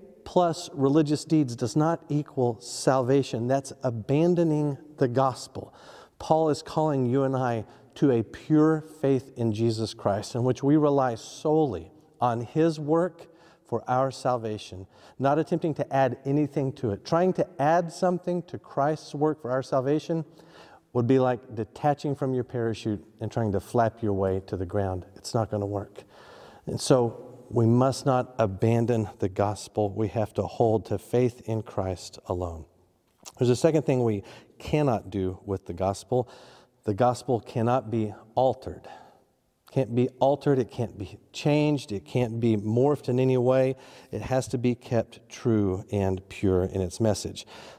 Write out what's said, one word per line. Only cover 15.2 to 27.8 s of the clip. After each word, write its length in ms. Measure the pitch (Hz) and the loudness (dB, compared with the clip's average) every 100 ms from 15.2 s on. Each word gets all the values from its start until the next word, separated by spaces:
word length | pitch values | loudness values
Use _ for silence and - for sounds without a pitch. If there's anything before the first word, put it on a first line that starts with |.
| 135 147 | 0 2
attempting 340 | 156 165 170 143 | 0 -2 -2 -4
to 180 | - | -2
add 240 | 135 131 120 139 | 0 0 0 -2
anything 480 | 143 143 151 135 | 0 0 -2 -4
to 160 | - 117 | -2 -4
it. 160 | 98 - | -4 -2
Trying 260 | 165 185 | 2 2
to 140 | 175 - - | 0 -4 0
add 320 | 143 175 170 | 2 2 0
something 480 | - 185 180 180 175 | -2 -2 -2 -4 -6
to 140 | 165 110 | -6 -14
Christ's 560 | - - 143 156 - | -8 -2 0 -2 -6
work 260 | 143 151 147 | -2 0 -2
for 120 | 117 | -2
our 100 | 131 | -2
salvation 640 | 123 139 127 151 - 165 151 - - - - - _ | 0 0 2 0 0 -4 -4 -14 -20 -20 -20 -20 _
would 120 | 123 120 | 0 4
be 140 | 131 | 4
like 340 | 127 123 - | 4 0 -6
detaching 600 | 110 107 - 151 143 151 139 | -10 -10 -2 -2 0 -2 -4
from 180 | 135 | -2
your 100 | 127 | -2
parachute 600 | 120 123 113 107 113 104 - - | -4 -4 -4 -2 -4 -4 -8 -10
and 100 | 107 | -6
trying 200 | - 110 | -2 0
to 80 | 98 | -2
flap 420 | - 120 113 - | 0 2 2 0
your 120 | 107 | -2
way 280 | 98 95 95 - | 0 0 -2 -4
to 100 | 95 | -6
the 80 | 90 | -4
ground. 400 | 104 98 92 - - | -2 -2 -4 -8 -18
It's 200 | - 117 | -4 -2
not 160 | 110 | -2
gonna 160 | 104 101 | -2 -4
work. 380 | 101 101 - - - - - - - - | -4 -8 -16 -20 -20 -20 -20 -20 -16 -8
And 160 | - | -4
so 640 | - 131 117 - - - - | 2 4 4 -2 -16 -20 -4
we 160 | 113 113 | 2 4
must 400 | 120 | 6